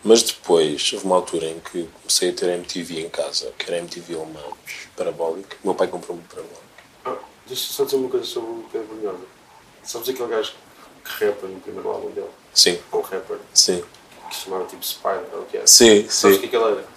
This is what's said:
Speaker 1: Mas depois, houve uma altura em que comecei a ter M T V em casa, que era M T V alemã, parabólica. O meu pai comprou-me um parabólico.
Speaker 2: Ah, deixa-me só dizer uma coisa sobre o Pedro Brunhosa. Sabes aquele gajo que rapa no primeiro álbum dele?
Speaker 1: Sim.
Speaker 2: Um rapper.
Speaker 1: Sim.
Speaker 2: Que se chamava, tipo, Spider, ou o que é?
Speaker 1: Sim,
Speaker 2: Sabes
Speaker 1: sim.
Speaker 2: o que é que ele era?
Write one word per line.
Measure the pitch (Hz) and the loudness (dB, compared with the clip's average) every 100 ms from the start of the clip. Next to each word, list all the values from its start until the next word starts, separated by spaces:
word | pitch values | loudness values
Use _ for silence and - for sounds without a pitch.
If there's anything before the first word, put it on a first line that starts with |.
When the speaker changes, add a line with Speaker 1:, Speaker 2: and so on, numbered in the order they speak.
| 104 | 8
Speaker 1:
Mas | 117 | 6
depois, | 117 - - 85 78 73 - | 6 -4 2 4 4 0 -4
houve | 104 95 | -4 2
uma | 92 | 2
altura | 87 85 80 | 2 -4 -4
em | 82 | -8
que | - 90 82 - | -10 -8 -8 -12
comecei | - - 90 | -2 0 2
a | |
ter | 87 90 | 0 -2
M | 90 87 | -2 -4
T | 92 | -8
V | 85 82 | -8 -8
em | 82 | -8
casa, | - 71 71 65 - | -6 -4 -4 -8 -10
que | - | -6
era | 85 | -6
M | 85 | -6
T | 87 | -12
V | 82 82 | -10 -10
alemã, | 80 78 73 - - - - - | -10 -12 -14 -14 -14 -16 -16 -6
parabólica. | 87 80 82 82 98 - | -6 -2 -4 -4 -10 -6
O | 98 | -4
meu | 90 | 0
pai | 92 | -2
comprou-me | 90 85 85 | -2 -10 -12
um | 85 | -12
parabólico. | - 82 - - - - - - | -16 -16 -18 -20 -20 -20 -14 -10
Speaker 2:
Ah, | 127 - - - | -10 -12 -20 -12
deixa-me | 127 - | -8 -8
só | - 139 | -2 0
dizer | 135 | 0
uma | 127 | 0
coisa | 127 113 | -2 -4
sobre | 123 113 | -6 -6
o | 113 110 | -10 -8
Pedro | 117 107 | -8 -8
Brunhosa. | 110 104 90 92 - - - - - | -8 -8 -8 -14 -20 -20 -20 -20 -20
Sabes | - 117 120 | -12 -8 -6
aquele | 127 117 | -4 -2
gajo | 110 104 - - - - - - | -2 -2 -8 -20 -20 -20 -20 -12
que | - 104 | -2 0
rapa | 101 95 | 0 -8
no | 92 | -12
primeiro | 95 95 95 | -12 -8 -6
álbum | 92 85 | -6 -6
dele? | 101 - - - | -8 -10 -14 -2
Speaker 1:
Sim. | - - 90 - | 4 4 2 -2
Speaker 2:
Um | - | -4
rapper. | - 95 92 - - | -2 -8 -8 -12 -2
Speaker 1:
Sim. | - - 90 - - - - - | 2 2 0 -4 -18 -20 -20 -12
Speaker 2:
Que | - | -12
se | |
chamava, | 95 95 90 | -6 -6 -6
tipo, | - - | -8 -10
Spider, | - - - - - | -6 -4 -4 -6 -10
ou | |
o | - | -8
que | - | -2
é? | - | 4
Speaker 1:
Sim, | - 120 104 107 | 10 10 10 6
Speaker 2:
Sabes | |
Speaker 1:
sim. | - - 98 | 4 6 6
Speaker 2:
o | |
que | 117 | 4
é | |
que | 117 | 2
ele | 110 | 2
era? | 98 - | 0 -4